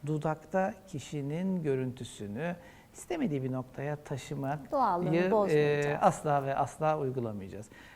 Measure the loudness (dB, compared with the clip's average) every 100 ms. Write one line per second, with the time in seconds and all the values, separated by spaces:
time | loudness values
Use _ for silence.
0 | -2 -2 0 -4 -2 0 0 -2 -10 -10
1 | -6 -6 -4 -2 0 0 2 2 0 -4
2 | -10 -10 -8 -4 -4 -6 -10 -20 -20 -18
3 | -8 -2 0 0 -2 -4 -6 -6 -6 -6
4 | -6 -8 -6 -6 -4 -4 -2 0 2 2
5 | 2 2 4 4 4 4 4 4 2 4
6 | 4 4 2 2 2 0 0 0 0 2
7 | 0 -2 -2 -4 -8 -10 -14 -16 -20